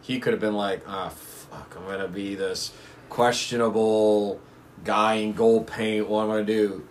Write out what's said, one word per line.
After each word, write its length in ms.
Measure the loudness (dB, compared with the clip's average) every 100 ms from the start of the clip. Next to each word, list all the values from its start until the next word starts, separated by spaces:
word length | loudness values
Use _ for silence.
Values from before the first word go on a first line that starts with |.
He 180 | -8 -4
could 120 | -2
have 80 | -2
been 160 | -2 -2
like, 260 | -2 -4 -8
"Ah, 240 | -8 -8
fuck, 680 | -12 -18 -20 -18 -18 -18 -14
I'm 80 | -10
gonna 180 | -6 -6
be 260 | -6 -8
this 380 | -4 -4 -4 -8 -12 -20 -20 -10
questionable 1300 | 2 2 2 -2 0 2 2 2 4 6 4 2 -4 -12 -20 -20 -12
guy 300 | -2 2 2
in 180 | 2 -2
gold 340 | 4 6 6 2
paint. 420 | -4 -2 0 0
What 160 | 0
am 60 | 0
I 40 |
gonna 100 | 0 0
do?" 380 | 2 2 0 -12